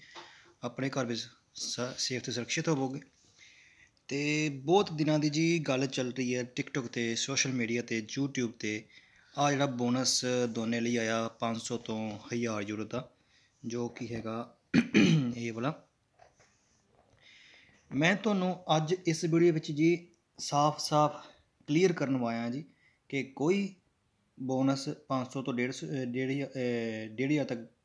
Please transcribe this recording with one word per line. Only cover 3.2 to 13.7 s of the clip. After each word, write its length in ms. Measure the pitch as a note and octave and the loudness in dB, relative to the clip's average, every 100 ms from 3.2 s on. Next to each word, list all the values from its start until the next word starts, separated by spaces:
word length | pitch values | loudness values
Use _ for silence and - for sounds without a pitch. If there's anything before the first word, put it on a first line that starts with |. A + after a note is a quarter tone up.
| _ _ - - - _ _ _ - | _ _ -20 -20 -20 _ _ _ -6
ਤੇ 420 | C#3+ D3 D3+ D3+ | -2 0 0 0
ਬਹੁਤ 420 | C#3 C#3 G3 F#3+ | -2 2 4 4
ਦਿਨਾਂ 260 | D3+ D3+ D3+ | 0 2 4
ਦੀ 100 | D3+ | 2
ਜੀ 300 | D3+ E3 E3+ | 2 2 2
ਗੱਲ 260 | C#3+ C3 C3+ | 2 0 0
ਚੱਲ 260 | C3+ B2+ | -2 -4
ਰਹੀ 240 | C3 B2 B2 | -2 -2 -2
ਹੈ 60 | B2 - | -2 -6
TikTok 280 | - D3 A#2 | -6 -6 -4
'ਤੇ, 280 | B2+ A#2 A2+ | -2 -2 -2
ਸੋਸ਼ਲ 360 | - C3+ C#3+ | -2 0 0
ਮੀਡੀਆ 300 | B2+ A2+ A#2 | 0 0 -2
'ਤੇ, 260 | A#2 A2+ G#2+ C3+ | -2 -4 -4 -4
YouTube 320 | C#3 C3+ A#2 - | -2 -2 -4 -4
'ਤੇ। 240 | G#2+ G#2+ - - - _ _ - | -6 -6 -8 -20 -20 _ _ 0
ਆਹ 140 | C#3+ | 2
ਜਿਹੜਾ 140 | C#3 C#3 | 4 2
ਬੋਨਸ 600 | B2 B2 B2+ B2 - B2+ B2 A#2+ | 0 0 2 2 0 2 0 0
ਦੋਨੇ 300 | A2+ A2+ A#2 | 0 -2 0
ਲਈ 180 | A#2 A#2+ | 0 0
ਆਇਆ, 300 | A2 A2+ A2+ | 0 0 -2
ਪੰਜ 340 | - A#2 A2+ | -4 -4 -4
ਸੌ 160 | - A#2 | -4 -6
ਤੋਂ 420 | - A2 A2 G2+ - | -4 -6 -6 -8 -8
ਹਜ਼ਾਰ 280 | A#2+ A#2 G#2+ | -4 -2 -4
ਯੂਰੋ 220 | G2+ G#2+ | -4 -6
ਦਾ, 260 | G#2+ A#2+ - _ _ _ _ _ | -6 -6 -8 _ _ _ _ _
ਜੋ 220 | A#2 | -8